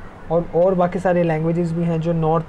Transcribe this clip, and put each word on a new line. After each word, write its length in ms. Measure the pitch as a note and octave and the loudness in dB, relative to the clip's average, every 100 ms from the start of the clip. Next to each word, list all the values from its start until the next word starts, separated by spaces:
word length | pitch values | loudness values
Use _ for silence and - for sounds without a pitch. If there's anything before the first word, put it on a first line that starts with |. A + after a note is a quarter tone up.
| - - - | -16 -16 -2
और, 140 | D#3+ E3+ D#3+ | -2 0 2
और 200 | F#3 F3+ | 2 4
बाकी 240 | F3 F3+ | 0 0
सारे 240 | F#3 F3 | 0 2
languages 480 | E3 D#3 E3 E3+ E3+ | 2 0 0 0 -2
भी 120 | E3 | -2
हैं 180 | E3+ E3 | -2 -2
जो 120 | D#3+ | -2
north 320 | E3 D#3 E3 | 0 2 0